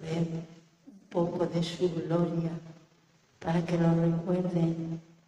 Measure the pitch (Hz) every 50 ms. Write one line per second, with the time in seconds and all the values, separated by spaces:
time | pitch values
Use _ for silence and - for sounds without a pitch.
0 | 160 160 160 170 170 165 165 165 - - - - - _ _ _ _ - - -
1 | - _ - 180 170 170 170 170 175 165 165 170 170 - - - 185 175 165 165
2 | 156 156 165 175 170 - 165 170 165 165 - - - - - - - _ _ _
3 | _ _ _ _ _ _ _ _ - 160 165 180 165 165 170 170 170 165 165 165
4 | 170 170 165 170 - 190 180 185 185 175 - 170 165 165 165 - 165 - - -
5 | - - - _ _